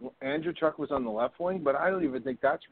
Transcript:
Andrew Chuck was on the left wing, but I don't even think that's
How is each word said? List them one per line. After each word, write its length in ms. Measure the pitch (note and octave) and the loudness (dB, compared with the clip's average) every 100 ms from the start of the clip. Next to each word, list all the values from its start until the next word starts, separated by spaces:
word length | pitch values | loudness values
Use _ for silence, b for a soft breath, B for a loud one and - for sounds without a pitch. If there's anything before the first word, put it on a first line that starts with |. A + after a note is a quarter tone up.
| B2+ - | -12 -8
Andrew 300 | C3+ D3+ E3 | -4 -2 -2
Chuck 260 | E3 D#3 D#3 | 0 0 0
was 100 | C#3+ | -2
on 140 | C#3 | 0
the 80 | A#2 | 0
left 280 | G#2+ B2 - | 0 0 0
wing, 220 | F3 F#3+ | -2 0
but 120 | C#3+ C#3 | 2 2
I 160 | F3 | 2
don't 120 | F#3+ | 2
even 200 | D3+ B2+ | 0 -2
think 160 | B2 B2 | -4 0
that's 220 | C#3 E3 - | 2 0 -4